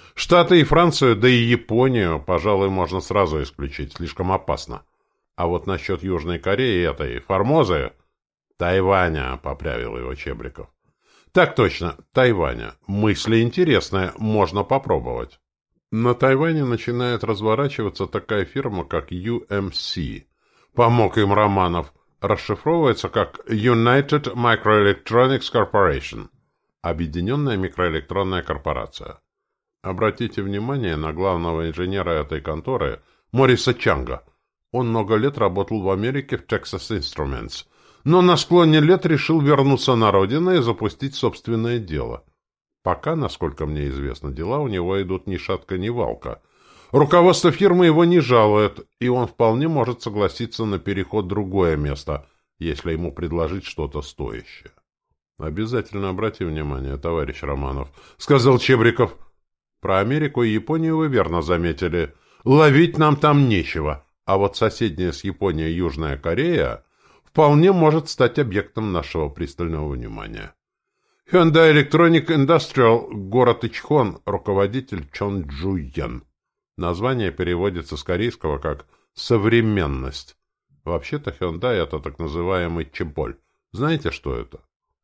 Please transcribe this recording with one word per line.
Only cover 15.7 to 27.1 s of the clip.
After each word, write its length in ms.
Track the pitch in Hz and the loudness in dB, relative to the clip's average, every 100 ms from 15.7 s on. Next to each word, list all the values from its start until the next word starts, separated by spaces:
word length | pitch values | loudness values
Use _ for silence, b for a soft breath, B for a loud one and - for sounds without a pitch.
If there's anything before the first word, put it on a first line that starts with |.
| _ _ | _ _
На 220 | 110 117 | -2 0
Тайване 500 | 120 131 135 160 160 | 2 2 2 2 0
начинает 600 | 135 117 - 120 123 117 | -2 -2 -4 -4 -2 -2
разворачиваться 840 | 110 104 110 110 143 143 104 - 95 | -2 -2 0 0 0 -2 -6 -6 -6
такая 400 | 104 - 107 92 | -6 -4 -4 -2
фирма, 400 | 135 135 98 82 | -6 -6 -6 -4
как 260 | 85 73 | -6 -6
U 320 | 90 101 117 - | -8 -6 -6 -4
M 240 | 101 98 | -4 -4
C. 520 | - - - 71 101 - _ _ _ _ - | -8 -8 -6 -8 -8 -16 _ _ _ _ 0
Помог 420 | 117 120 104 - | 4 4 2 2
им 160 | 101 | 2
Романов. 580 | 101 104 98 87 85 - _ _ _ | 4 4 2 0 0 -6 _ _ _
Расшифровывается 880 | 101 104 - 101 - 170 143 110 90 | -2 -2 -2 -4 -2 0 2 0 -2
как 300 | 113 92 - - | -2 -4 -6 -6
United 840 | 113 117 117 117 135 139 147 139 | 0 2 4 4 2 2 -2 -2
Microelectronics 1160 | 123 120 110 107 107 101 98 - 117 131 131 - | -2 0 2 4 4 4 2 0 2 2 2 -2
Corporation. 800 | 120 98 107 92 69 - 55 50 _ _ _ _ _ | -2 0 2 2 0 -6 -12 -16 _ _ _ _ _
Объединённая 760 | 85 80 82 | -6 -4 -4